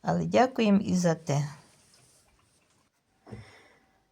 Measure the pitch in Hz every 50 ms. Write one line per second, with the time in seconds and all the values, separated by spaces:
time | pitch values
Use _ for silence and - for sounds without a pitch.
0 | - - 165 175 165 170 185 214 240 254 254 - 226 208 202 196 - - 180 180
1 | 175 170 160 160 - - 139 147 147 147 - - - _ _ _ _ _ _ _
2 | _ _ _ _ _ _ _ _ _ _ _ _ _ _ _ _ _ _ _ _
3 | _ _ _ _ _ - - - - - - - _ _ _ _ _ _ _ _
4 | _ _